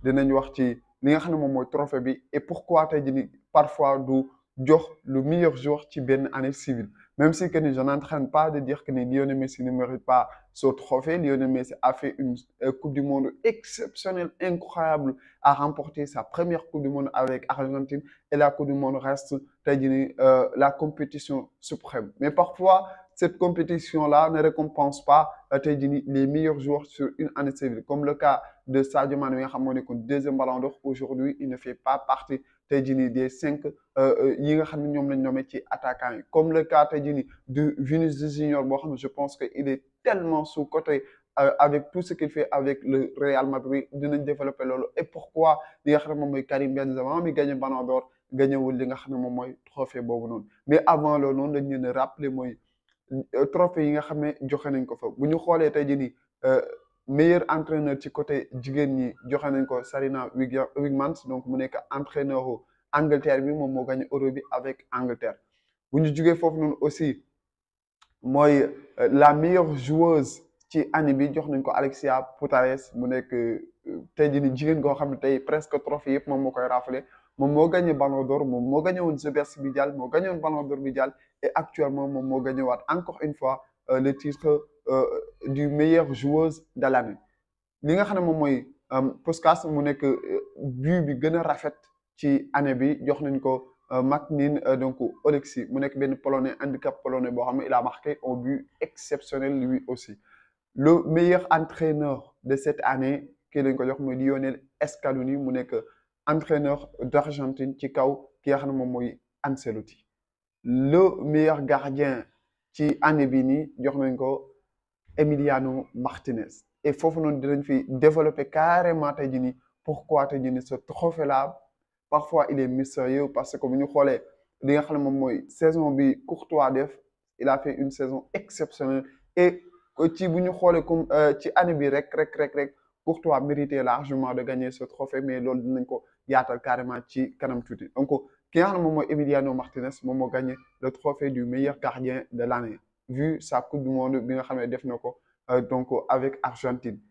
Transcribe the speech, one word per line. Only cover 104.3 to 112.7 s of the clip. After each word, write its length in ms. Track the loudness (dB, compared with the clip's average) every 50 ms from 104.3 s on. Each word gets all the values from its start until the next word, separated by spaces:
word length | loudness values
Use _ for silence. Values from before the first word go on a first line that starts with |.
| 0 0 -2 -4 -6 -6 _ _ _ _ -6
Scaloni 500 | -6 -6 -6 -4 -4 -2 -2 -2 -2 -4
mu 140 | -2 -2 -2
nekk 240 | -2 -4 -4 -4 -6 -6 -6 -6 _ _ _ _ _ _ _
entraîneur 600 | -2 -2 -2 0 0 0 0 2 0 -2 -4 -6 -16 -12 -10
d'Argentine 720 | -8 0 0 0 0 0 -6 -6 -6 -6 -4 -4 -6 -8 -6
ci 140 | -8 -10 -6 -2
kaw 360 | 0 0 0 0 -2 -8 _ _ _
ki 80 | _ 0
nga 80 | 0
xam 140 | 0 0 -4
ne 60 | -4
moom 140 | -2 -2 -2
mooy 280 | -4 -4 -4 -6 -8 _ _ _ _ _ -4
Ancelotti. 640 | -4 -4 -4 -4 -8 -8 -8 -10 -14 -20 _ _ _ _ _ _ _ _ _ _ _ _ _ _
Le 580 | 0 0 2 4 4 6 6 6 6 4 0 -4
meilleur 380 | 0 2 4 4 4 4 2 2
gardien 600 | 0 0 0 0 -4 -2 0 0 0 0 -4 -6 _ _ _ _ _ _ _ _ _